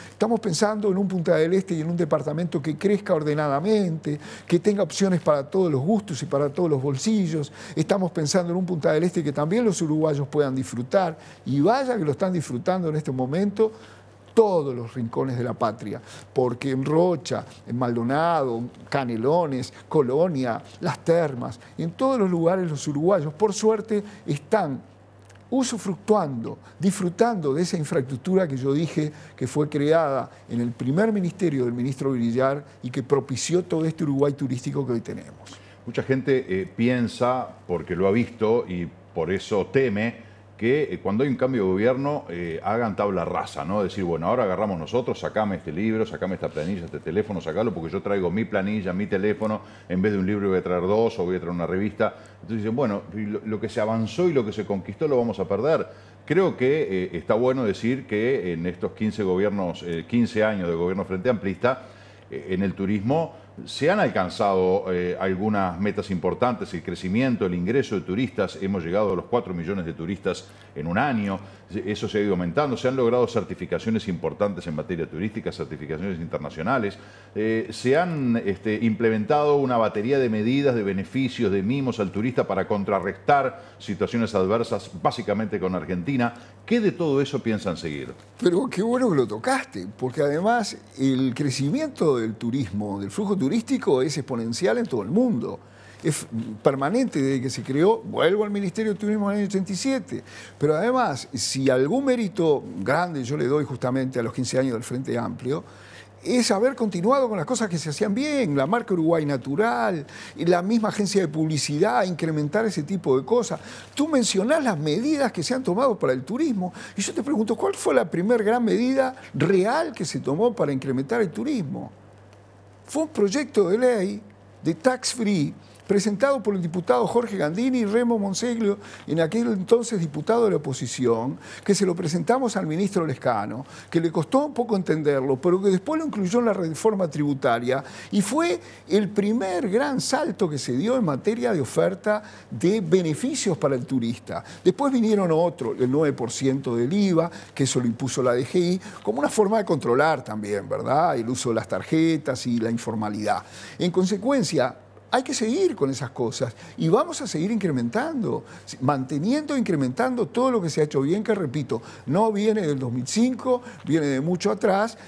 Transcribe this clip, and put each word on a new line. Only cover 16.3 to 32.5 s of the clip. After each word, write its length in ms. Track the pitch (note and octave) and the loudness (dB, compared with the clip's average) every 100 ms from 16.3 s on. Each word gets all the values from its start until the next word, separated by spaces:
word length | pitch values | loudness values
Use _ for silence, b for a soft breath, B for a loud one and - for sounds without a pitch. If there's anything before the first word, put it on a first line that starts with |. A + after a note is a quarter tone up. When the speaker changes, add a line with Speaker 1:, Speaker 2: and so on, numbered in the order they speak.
Speaker 1:
porque 380 | - B2+ A#2+ C#3 | 0 0 0 -2
en 120 | C3 | -2
Rocha, 600 | C3+ D#3 F3+ E3 - A2 A2+ B - | 2 4 4 2 -4 -6 -6 B -8
en 120 | A#2+ | -2
Maldonado, 840 | B2 A#2 A#2 C#3+ E3+ D#3+ C3+ A#2 B2 - - | 0 0 0 2 2 2 0 -2 -6 -12 -4
Canelones, 840 | C#3+ B2 A2+ B2 E3+ D#3+ C3 A2 B - | -2 -2 0 2 2 0 -4 -6 B 0
Colonia, 720 | E3 B2 C#3 F#3 C#3+ B2+ A2 B - | 2 4 2 2 0 -2 -4 B -6
Las 180 | F3 - - | -6 -2 2
Termas, 520 | E3 D#3 B2 A#2+ - B - | 2 2 -2 -8 -10 B -8
en 140 | E3 | -6
todos 280 | - C4+ C4 | 0 2 2
los 100 | F#3+ | 2
lugares 400 | F3 E3 F#3 F3 | 2 2 2 0
los 160 | D3 - | -4 -4
uruguayos, 480 | C#3+ E3 G3 D3 | 0 4 2 2
por 200 | D3 G#3+ | -4 -4
suerte, 500 | G3 A3 A3 G#3+ G#3 G#3 B - | 0 2 2 0 -4 -4 B -6
están 560 | C#3+ - A3 D#3+ B2+ - - - - - - - | -6 0 0 0 -4 -10 -20 -20 -20 -20 -20 -4
usufructuando, 1080 | B3+ B3 A3 G3 E3+ - G#3+ D#3+ B2 A2+ A2 B - | -2 -2 -4 -6 -2 2 2 2 -4 -8 -10 B -2
disfrutando 760 | F#3+ - F3+ E3+ A#3 G#3 D3 | 0 0 0 2 2 2 0
de 80 | C#3 | 0
esa 160 | F3 F3+ | 0 -2
infraestructura 680 | D3 E3+ C3 B2+ - F#3 F3 | -2 -2 -2 -4 0 0 2
que 120 | C3+ | -2
yo 160 | C3+ | 0
dije 360 | D3 E3 - D3+ B B - | 0 0 -2 -4 B B -8
que 100 | C3 | -4
fue 220 | D3 D3+ | -2 0
creada 600 | D3+ C#3+ E3 D3+ C3+ A#2+ B - | 0 4 4 4 0 -4 B -6
en 100 | A#2 | -2
el 120 | A#2+ | -2
primer 420 | A#2 B2+ D#3 A3+ | -2 0 2 2
ministerio 500 | G#3 F3 - F3 C#3 | 2 -2 0 0 0
del 100 | B2 | 0
ministro 380 | A#2+ B2+ B2+ C#3 | 0 -4 -2 -2
Villar 500 | B2+ A#2 A#2+ C3 | 0 0 2 2